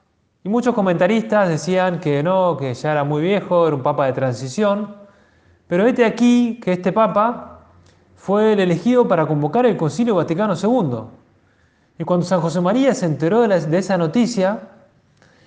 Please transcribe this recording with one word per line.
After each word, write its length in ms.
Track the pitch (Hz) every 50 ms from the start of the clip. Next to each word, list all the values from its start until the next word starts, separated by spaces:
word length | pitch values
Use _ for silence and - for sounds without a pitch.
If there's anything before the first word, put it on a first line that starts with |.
| _ _ _ _ _ _ _ _ -
y 60 | 180
muchos 240 | 220 240 233 240 233
comentaristas 760 | 220 190 185 175 170 185 180 226 226 226 226 214 214 196 175
decían 500 | 160 143 - 175 185 185 185 185 175 156
que 240 | - 151 143 143 147
no, 340 | 180 190 190 180 175 151
que 160 | 135 135 131 120
ya 200 | - - 151 151
era 100 | 147 143
muy 180 | 143 151 151
viejo, 460 | 156 185 208 185 202 - 175 175 170
era 80 | 160 147
un 80 | 135 127
papa 240 | 151 143 143 143
de 60 | 131 120
transición, 800 | 135 131 127 120 110 135 131 131 208 214 202 202 208 214 208 - - - - _ _ _ _ _ _ _ _ _ _ _
pero 160 | - 175 180 202
vete 200 | 254 254 254 233
aquí 560 | 214 - - 240 240 240 240 240 233 220 - -
que 80 | 185
este 200 | 180 180 180 190
papa 680 | 170 220 220 190 175 202 214 240 240 - - - - - - _ _ _ _ _ _ _ _ _ _
fue 380 | _ - - 196 208 214 220 214
el 60 | 196
elegido 460 | 190 180 170 175 180 233 247 247 233
para 200 | 190 190 165 156
convocar 400 | 147 156 147 147 147 151 240 254
el 100 | 233 175
Concilio 380 | - 165 147 - - 240 233 208
Vaticano 400 | 175 147 - 165 175 214 214 175
segundo. 560 | - 196 214 254 254 180 139 120 110 107 - - - _ _ _ _ _ _ _ _ _ _ _ _ _ _ _ -
Y 40 | 165
cuando 220 | 175 180 175 175
San 160 | - 190 175
José 180 | 156 165 151 185
María 360 | 175 180 214 262 269 262 196
se 100 | - 185
enteró 360 | 165 147 127 156 170 208 233
de 80 | 240 214
la, 100 | 190 170
de 180 | 151 156 160
esa 180 | 190 196 - 196 175
noticia, 640 | 170 156 - 240 226 185 - 196 180 190 214 - - - - - _ _ _ _ _ _ _ _ _ _ _ _ _